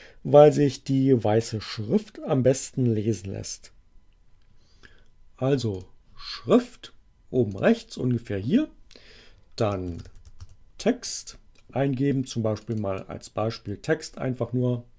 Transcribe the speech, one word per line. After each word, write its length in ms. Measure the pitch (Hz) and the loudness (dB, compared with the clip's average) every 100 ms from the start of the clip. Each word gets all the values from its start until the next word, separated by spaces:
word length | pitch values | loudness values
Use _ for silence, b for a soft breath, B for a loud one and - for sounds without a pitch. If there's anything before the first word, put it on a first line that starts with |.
| B B | B B
weil 320 | - 143 151 | 6 10 10
sich 300 | 135 143 127 | 8 2 0
die 400 | - 135 135 127 | -2 2 4 4
weiße 380 | 107 110 - 110 | 4 2 0 -6
Schrift 600 | - - 104 190 214 - | -8 -8 -2 -2 -2 -10
am 220 | 302 143 | -2 2
besten 420 | 123 135 - - 123 | 2 2 -2 -2 0
lesen 460 | 107 107 101 95 | 0 0 -2 -6
lässt. 400 | 104 - - - - - - - _ _ - - b b b b b b - - - | -10 -10 -14 -18 -20 -20 -20 -20 _ _ -20 -20 b b b b b b -20 -20 -4
Also 500 | 131 143 113 95 - - - - | 0 0 0 -6 -10 -20 -20 -18
Schrift 800 | - - 117 214 247 - - - - _ - | -14 -10 2 2 2 -8 -20 -20 -20 _ -4
oben 240 | 131 110 98 | -2 0 0
rechts, 400 | 151 226 - - | 2 2 -2 -6
ungefähr 440 | 127 120 - 101 | -2 -2 -4 -6
hier. 320 | 104 220 311 - - b b b b b b - | 0 0 0 -8 -20 b b b b b b -4
Dann 460 | 107 98 90 85 85 - - - - - - - | -2 -2 -6 -10 -14 -20 -20 -20 -20 -20 -20 -4
Text 580 | 196 262 - - - - - - - | -2 -2 -4 -10 -12 -18 -20 -20 -8
eingeben, 540 | 131 139 127 139 135 127 | -2 -2 0 0 0 -2
zum 160 | 120 | -4
Beispiel 340 | 110 107 - 110 | -4 -4 -4 -4
mal 280 | 101 95 | -4 -6
als 260 | - - - | -8 -14 -10
Beispiel 480 | - 107 117 - 101 | -4 -4 -4 -10 -8
Text 400 | - 160 - - | -2 -4 -4 -8
einfach 340 | 131 127 117 | -6 -4 -4
nur. 320 | 127 123 120 - | -2 0 -2 -6